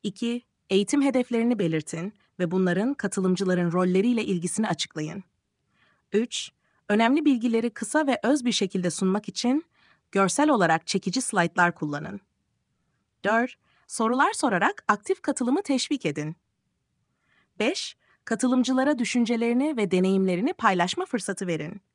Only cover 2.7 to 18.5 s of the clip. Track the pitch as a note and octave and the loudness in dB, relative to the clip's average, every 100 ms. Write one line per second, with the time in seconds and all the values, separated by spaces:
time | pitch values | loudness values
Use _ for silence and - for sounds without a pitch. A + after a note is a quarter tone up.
2.7 | F3 A#3 C#4+ G3 G3+ F#3 F#3 F#3+ F3+ F3 | 2 -2 -2 -4 -2 0 0 0 0 0
3.7 | E3+ F#3 F#3 A#3 A#3 G#3 F3+ E3+ - G#3+ | 0 2 2 2 0 -2 -2 -2 -4 -2
4.7 | - - - D3+ F#3+ - _ _ _ _ | -2 -6 -6 -8 -10 -16 _ _ _ _
5.7 | _ _ _ _ G#3 A#3+ - - _ _ | _ _ _ _ -2 0 -6 -10 _ _
6.7 | _ - G#3 A3+ C#4+ D4+ B3+ A#3+ A3+ A#3 | _ -2 2 4 4 4 2 2 0 -2
7.7 | - - D4+ D4 B3 A3 D4 B3 - F#3+ | -6 -2 0 0 0 2 0 0 0 0
8.7 | F#3+ F3 - F#3+ G3 - - A#3+ C#4 E4+ | 0 -2 0 0 0 -4 -4 0 -2 -4
9.7 | _ _ _ _ D4 D4 - D4+ B3 E3+ | _ _ _ _ 0 0 2 2 4 4
10.7 | D#3+ - F#3+ F#3+ G#3+ - G3+ E3+ - F3 | 2 0 -4 -2 -4 -2 0 0 2 0
11.7 | E3+ D3+ D3 D#3 G3+ _ _ _ _ _ | 0 -6 -6 -10 -14 _ _ _ _ _
12.7 | _ _ _ _ _ G3 A3+ B3 - _ | _ _ _ _ _ 0 0 0 -6 _
13.7 | _ _ - A3+ B3+ D#4+ A4 C#4 F#3 G#3 | _ _ -2 0 2 2 2 0 2 0
14.7 | - - G#3 - F#4+ - - B3 D4+ - | -2 -2 -2 -2 -4 -2 -2 0 0 0
15.7 | C4 - C#4+ E3 C#3+ D3+ E3 _ _ _ | -2 0 -2 -2 -4 -8 -10 _ _ _
16.7 | _ _ _ _ _ _ _ _ _ A3 | _ _ _ _ _ _ _ _ _ -2
17.7 | F#4+ - - _ _ - A3+ B3+ | -2 -10 -14 _ _ -6 -2 2